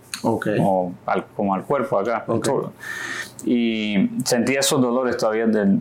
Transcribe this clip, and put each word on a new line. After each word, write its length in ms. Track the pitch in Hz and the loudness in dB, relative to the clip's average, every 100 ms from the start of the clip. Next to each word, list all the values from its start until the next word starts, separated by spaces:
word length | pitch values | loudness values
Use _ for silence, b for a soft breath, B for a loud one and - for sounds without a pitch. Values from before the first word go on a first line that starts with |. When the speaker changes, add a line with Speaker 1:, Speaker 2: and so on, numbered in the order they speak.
| - - | -16 -6
Speaker 1:
Ok. 240 | 113 110 - 104 | -2 0 0 0
Speaker 2:
O 320 | 101 95 90 90 - | 2 2 0 -6 -4
al, 180 | 98 - - | -4 -4 -4
como 200 | 101 95 | -2 -2
al 80 | |
cuerpo 340 | - 143 117 104 | 0 0 0 0
acá. 260 | 98 113 - | 0 -2 -2
Speaker 1:
Ok. 180 | 113 - | -2 0
Speaker 2:
Todo. 280 | 131 - - B B B B B - - | -2 -2 -8 B B B B B -8 0
Y 640 | 123 117 110 107 101 - 117 127 | 2 2 0 0 2 0 0 0
sentía 340 | 123 117 135 | 0 2 0
esos 200 | 135 147 | 2 2
dolores 360 | 127 120 127 113 | 2 2 0 0
todavía 300 | 117 107 113 | 0 2 2
del, 320 | 107 101 98 | 2 4 2